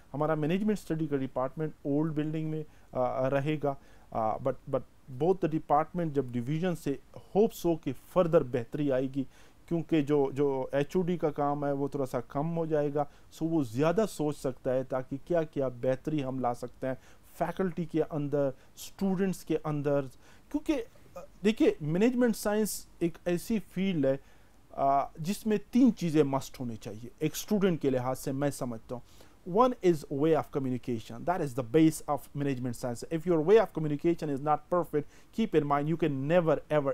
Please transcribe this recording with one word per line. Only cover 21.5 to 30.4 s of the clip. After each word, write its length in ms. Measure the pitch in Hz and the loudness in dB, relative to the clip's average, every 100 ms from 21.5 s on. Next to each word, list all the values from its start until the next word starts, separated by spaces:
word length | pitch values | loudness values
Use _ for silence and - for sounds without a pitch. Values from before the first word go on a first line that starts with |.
| 220 285 - | 4 4 2
मैनेजमेंट 540 | 151 170 233 247 247 202 | 0 2 2 4 2 2
साइंस 520 | 214 208 208 - - - | 0 0 0 -4 -12 -4
एक 160 | 170 - - | -4 -4 -2
ऐसी 320 | 175 - 220 | -2 0 -4
फील्ड 460 | - - 190 170 135 | -2 -2 0 2 2
है, 340 | 135 - - - - - - | 2 -2 -20 -20 -20 -14 -2
आ, 280 | 139 139 - - | 2 2 0 -4
जिसमें 380 | 156 202 220 208 - | -6 -4 0 -2 0
तीन 180 | 240 262 | 4 4
चीज़ें 320 | 190 170 151 | 4 2 4
मस्ट 360 | 139 135 - - | 4 2 -4 -10
होनी 160 | 123 110 | -10 -8
चाहिए 360 | 117 107 120 - | -10 -12 -14 -4
एक 140 | 156 - | -4 -4
स्टूडेंट 440 | - 214 190 160 | -2 2 2 2
के 100 | 139 | 0
लिहाज 280 | 127 127 131 | 0 0 -4
से, 140 | 151 | -4
मैं 200 | 135 143 | -2 -2
समझता 440 | - 127 113 - 120 | -2 -6 -8 -10 -12
हूँ। 80 | - - - - - | -12 -20 -20 -18 -2
One 240 | 180 254 247 180 | 2 4 4 2
is 100 | 160 | 2
way 400 | - 139 160 | 0 0 4
of 60 | 151 | 2